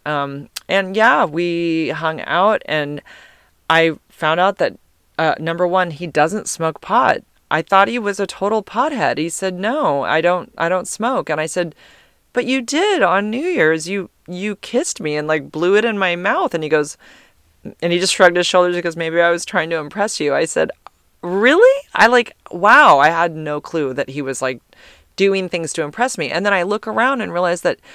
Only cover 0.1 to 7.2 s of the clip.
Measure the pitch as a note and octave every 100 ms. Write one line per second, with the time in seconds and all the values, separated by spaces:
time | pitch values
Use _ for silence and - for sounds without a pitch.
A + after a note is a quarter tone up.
0.1 | D3 C#3 C#3 B2 - - G3 F#3+ G3 A3+
1.1 | C4 F3 D#3+ F3 E3+ E3+ D#3+ D#3 D#3 D#3+
2.1 | D#3+ - E3 G3+ G#3+ - D3+ C#3+ D3 -
3.1 | - - _ _ _ - D#3+ E3 D3+ _
4.1 | - D#3 E3+ F#3+ F#3+ D#3 - _ _ _
5.1 | - D#3+ - D#3+ E3+ F3+ F#3 F3 D3+ F3
6.1 | D3+ E3 G3+ - - D#3+ D#3 - A3+ B3
7.1 | -